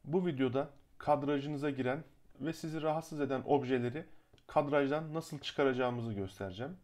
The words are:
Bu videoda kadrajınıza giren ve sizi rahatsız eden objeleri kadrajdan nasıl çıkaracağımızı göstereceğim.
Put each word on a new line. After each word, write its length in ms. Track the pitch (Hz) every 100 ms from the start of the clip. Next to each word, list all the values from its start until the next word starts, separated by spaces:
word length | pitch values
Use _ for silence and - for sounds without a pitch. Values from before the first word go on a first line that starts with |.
Bu 220 | - 180 180
videoda 440 | 135 131 127 147 - _ -
kadrajınıza 720 | - 147 143 143 143 147 147
giren 340 | 135 127 143 156 - - -
ve 120 | 147
sizi 300 | 160 165 156
rahatsız 380 | 156 156 - 151
eden 220 | 139 131 -
objeleri 580 | 143 123 131 120 151 - - _ - -
kadrajdan 680 | 156 143 143 139 147 160
nasıl 240 | 156 160 147
çıkaracağımızı 760 | - - 139 127 127 123 117
göstereceğim. 640 | 101 95 - 98 92 135 185